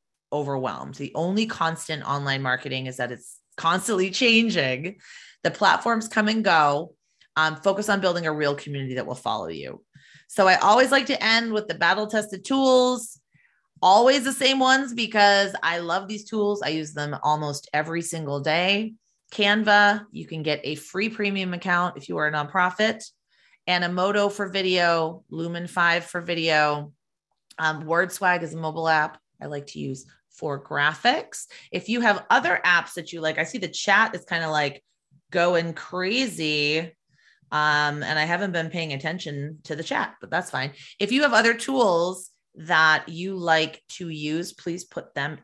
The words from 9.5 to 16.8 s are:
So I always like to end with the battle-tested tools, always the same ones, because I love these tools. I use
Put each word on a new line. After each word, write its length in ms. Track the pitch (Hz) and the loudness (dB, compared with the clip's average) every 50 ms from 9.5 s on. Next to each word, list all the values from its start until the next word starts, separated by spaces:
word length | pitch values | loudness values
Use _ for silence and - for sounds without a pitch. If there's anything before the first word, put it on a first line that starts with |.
| 85 71 69 65 - - _ _ - - - - - - _ | -8 -10 -10 -12 -14 -14 _ _ -20 -20 -20 -20 -20 -20 _
So 200 | - - - 196 | -4 0 4 6
I 80 | 190 185 | 6 6
always 360 | - - 196 208 240 262 254 | 6 6 6 6 6 4 4
like 140 | 269 277 262 | 2 2 2
to 160 | 240 269 - - | 0 -2 0 0
end 300 | 220 226 226 233 226 220 | 2 2 2 0 0 -2
with 140 | 214 208 | -2 -4
the 80 | 208 202 | -4 -4
battle-tested 680 | 208 170 170 190 202 214 214 226 214 214 214 196 185 185 | 0 2 2 2 2 -2 -2 -2 -4 -4 -4 -8 -10 -4
tools, 760 | - 269 269 269 262 254 254 247 254 254 240 226 - - - _ _ _ _ _ _ _ _ _ _ _ _ | -2 0 2 4 6 6 6 6 4 2 -2 -4 -10 -16 -18 _ _ _ _ _ _ _ _ _ _ _ _
always 420 | - 180 196 214 240 262 269 285 233 | 4 6 6 8 8 6 4 4 2
the 100 | 269 262 | -2 -2
same 260 | - 277 262 269 269 | 2 2 2 4 4
ones, 340 | 262 262 262 269 277 254 240 | 4 4 4 4 2 -2 -4
because 600 | 233 226 208 220 214 208 202 202 196 196 190 190 - - | -4 -4 0 4 6 6 6 6 6 2 0 -2 -2 -2
I 160 | 165 170 175 | -2 -2 -2
love 280 | 175 170 170 190 196 | -2 -2 -2 -4 -4
these 180 | 190 220 208 208 | -6 -10 -12 -10
tools. 360 | - - 214 208 202 208 208 - | -6 -4 -2 0 0 0 -2 -2
I 60 | 143 | -4
use 240 | 156 160 | -4 -4